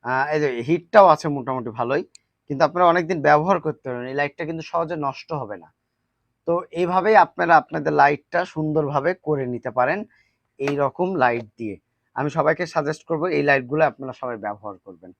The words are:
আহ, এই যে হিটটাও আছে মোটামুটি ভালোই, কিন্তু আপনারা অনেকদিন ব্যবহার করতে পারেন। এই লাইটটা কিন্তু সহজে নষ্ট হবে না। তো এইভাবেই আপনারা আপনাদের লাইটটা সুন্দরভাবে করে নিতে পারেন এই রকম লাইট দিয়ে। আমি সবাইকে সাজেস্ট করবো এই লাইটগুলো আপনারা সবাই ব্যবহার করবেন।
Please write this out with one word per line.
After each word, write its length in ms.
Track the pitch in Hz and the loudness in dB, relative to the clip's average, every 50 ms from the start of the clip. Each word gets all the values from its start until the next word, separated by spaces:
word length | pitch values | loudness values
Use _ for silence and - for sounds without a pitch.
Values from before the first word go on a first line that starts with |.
| _ | _
আহ, 200 | 120 127 131 139 147 156 | -2 0 0 0 0 0
এই 80 | 156 | 0
যে 80 | 151 139 123 120 117 | 0 0 -2 -4 -2
হিটটাও 440 | 127 170 175 170 _ - 220 196 | 0 -2 -2 -2 _ 6 6 8
আছে 200 | 180 156 147 - 160 | 8 6 4 2 -4
মোটামুটি 420 | 143 139 123 123 131 131 117 117 | -4 -4 -4 -6 -6 -6 -6 -8
ভালোই, 320 | 110 117 123 117 135 160 - _ _ - _ _ _ _ _ _ | -6 -6 -4 -2 -2 -4 -4 _ _ -20 _ _ _ _ _ _
কিন্তু 120 | 147 131 165 | 0 0 0
আপনারা 220 | 147 175 175 180 170 165 | 0 2 4 4 4 4
অনেকদিন 260 | 180 170 160 190 160 139 | 2 0 -2 -4 0 4
ব্যবহার 360 | 147 151 151 156 180 196 175 | 4 4 4 4 2 -2 -2
করতে 260 | 156 156 151 _ _ 135 | -2 -6 -8 _ _ -10
পারেন। 160 | 123 120 123 | -8 -8 -8
এই 100 | 127 135 143 | -8 -4 -4
লাইটটা 220 | 143 143 _ - 170 | -4 -4 _ -8 -8
কিন্তু 180 | 151 165 165 151 | -8 -8 -10 -10
সহজে 340 | - - 170 165 156 175 | -6 -4 -4 -4 -4 -4
নষ্ট 320 | 165 151 139 135 - - _ 160 | -4 -4 -6 -6 -8 -10 _ -8
হবে 240 | 147 131 101 104 | -8 -6 -8 -10
না। 120 | 92 82 _ _ _ _ _ _ _ _ _ _ _ _ _ _ _ _ - | -14 -14 _ _ _ _ _ _ _ _ _ _ _ _ _ _ _ _ -2
তো 40 | 170 175 - - | -2 -2 -2 -6
এইভাবেই 460 | - 165 180 170 180 185 175 208 220 | -4 -2 -2 0 0 0 2 6 6
আপনারা 380 | 202 175 - _ - 175 170 170 | 6 4 4 _ -4 2 4 4
আপনাদের 360 | 156 - _ 156 165 143 151 151 | 4 4 _ -8 -4 -2 0 2
লাইটটা 480 | 147 139 143 147 139 _ _ - 175 180 | 4 4 4 4 0 _ _ -4 -4 -4
সুন্দরভাবে 680 | 180 - 160 156 156 151 156 151 139 143 147 135 165 185 | -2 -6 -6 -4 -2 0 0 -2 0 -2 -2 -2 -2 -4
করে 300 | 185 _ 147 151 139 135 | -4 _ -4 -2 -2 -2
নিতে 240 | 123 123 117 _ 127 | -4 -6 -6 _ -6
পারেন 280 | 113 127 123 131 165 202 208 _ _ _ _ _ _ _ _ _ _ _ | -2 0 0 0 0 -4 -6 _ _ _ _ _ _ _ _ _ _ _
এই 140 | 135 143 143 | -4 -4 -2
রকম 320 | 143 143 135 - - 180 185 190 | 0 -2 -2 -2 -2 -4 -2 0
লাইট 320 | 165 127 123 120 120 117 104 _ | 0 0 0 0 -2 -6 -10 _
দিয়ে। 200 | _ 117 107 98 85 _ _ _ _ _ _ _ | _ -10 -10 -10 -10 _ _ _ _ _ _ _
আমি 120 | 117 139 147 | -6 -6 -4
সবাইকে 340 | 143 160 143 151 160 156 180 | -2 0 0 0 0 0 -4
সাজেস্ট 360 | 165 - 170 147 156 156 - _ | -4 -4 -4 -2 -2 -6 -6 _
করবো 200 | _ 170 156 156 | _ -4 -4 -2
এই 160 | 185 165 147 143 | -2 -2 0 2
লাইটগুলো 400 | 143 139 135 127 120 139 156 160 | 2 2 2 0 -2 0 0 0
আপনারা 280 | 143 120 _ 135 131 123 | 0 0 _ -14 -14 -12
সবাই 240 | - - 127 120 | -10 -8 -8 -8
ব্যবহার 400 | 107 98 104 104 95 101 104 98 92 | -8 -8 -10 -10 -8 -12 -14 -14 -14
করবেন। 320 | _ 98 92 80 90 90 90 _ | _ -20 -20 -20 -20 -20 -20 _